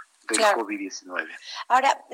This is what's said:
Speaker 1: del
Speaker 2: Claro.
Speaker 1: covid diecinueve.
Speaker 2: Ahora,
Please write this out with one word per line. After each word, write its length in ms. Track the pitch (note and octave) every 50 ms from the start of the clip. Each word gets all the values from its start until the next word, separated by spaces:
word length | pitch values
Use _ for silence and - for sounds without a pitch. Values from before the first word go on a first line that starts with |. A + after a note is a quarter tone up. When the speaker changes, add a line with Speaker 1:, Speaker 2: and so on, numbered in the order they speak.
| - _ _ _ _ -
Speaker 1:
del 100 | - -
Speaker 2:
Claro. 200 | A3 G#3 F#3+ -
Speaker 1:
covid 180 | - G2+ G#2 G2
diecinueve. 580 | - - - - - - - - - - - - - - - - - -
Speaker 2:
Ahora, 340 | A#3+ C4 C4 C4+ - - - -